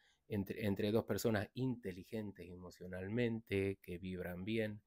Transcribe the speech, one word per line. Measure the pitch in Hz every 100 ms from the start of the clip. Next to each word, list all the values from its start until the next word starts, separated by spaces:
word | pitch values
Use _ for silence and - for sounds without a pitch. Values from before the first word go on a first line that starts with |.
| _ _ -
entre, | 104 95 - 104
entre | 98 104
dos | 110 -
personas | 101 117 107 104
inteligentes | 123 131 120 98 92 90 113 104 95 87
emocionalmente, | 90 87 - 90 92 95 113 120 113 - 98 98 98
que | - 87
vibran | 95 90 87 90 98
bien, | 110 107 104